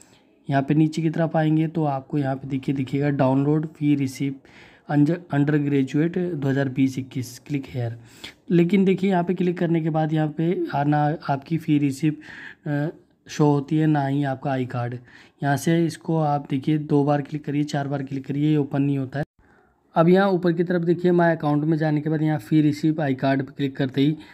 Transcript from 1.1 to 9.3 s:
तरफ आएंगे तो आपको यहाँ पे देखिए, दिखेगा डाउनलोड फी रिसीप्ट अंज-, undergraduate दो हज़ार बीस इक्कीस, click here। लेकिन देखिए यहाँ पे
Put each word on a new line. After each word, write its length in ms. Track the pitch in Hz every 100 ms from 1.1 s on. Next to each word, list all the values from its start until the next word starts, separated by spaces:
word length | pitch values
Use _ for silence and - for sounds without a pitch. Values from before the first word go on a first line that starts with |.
तरफ 260 | 160 160 160
आएंगे 300 | 156 156 160
तो 160 | 165
आपको 340 | 151 135 - 151
यहाँ 180 | 135 135
पे 120 | 135
देखिए, 260 | 135 -
दिखेगा 360 | 139 131 139 147
डाउनलोड 560 | 139 131 135 143 156 156
फी 280 | - 147
रिसीप्ट 540 | 143 135 - 139 135 - - - - -
अंज-, 300 | 147 147 170 -
undergraduate 840 | 143 143 151 143 139 135 147 170 180
दो 300 | 180 156 135
हज़ार 200 | 135 139
बीस 300 | 127 135 135
इक्कीस, 440 | 120 131 120 -
click 220 | - 147 135
here। 260 | 131 117 117 - - - - -
लेकिन 340 | 170 175 196
देखिए 260 | 190 190 196
यहाँ 140 | 180
पे 100 | 175